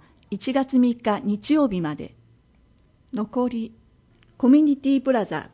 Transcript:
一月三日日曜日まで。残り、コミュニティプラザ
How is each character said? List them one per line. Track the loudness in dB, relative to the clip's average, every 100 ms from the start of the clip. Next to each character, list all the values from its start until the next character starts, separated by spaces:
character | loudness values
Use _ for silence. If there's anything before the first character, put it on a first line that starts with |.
| _ _ -12
一 | -10 -4
月 | -2 0 2
三 | 2 0
日 | -2 -4
日 | -4 -6 0
曜 | 0 2
日 | 0
ま | -4 -6
で。 | -12 _ _ _ _ _ _ _ _ _ _
残 | -8 -6 -4 -4
り、 | -4 -10 -14 _ _ _ _ _ -2
コ | 4
ミ | 6
ュ |
ニ | 6 2
テ | 0
ィ | 0
プ | 2
ラ | 0 0
ザ | -6 -10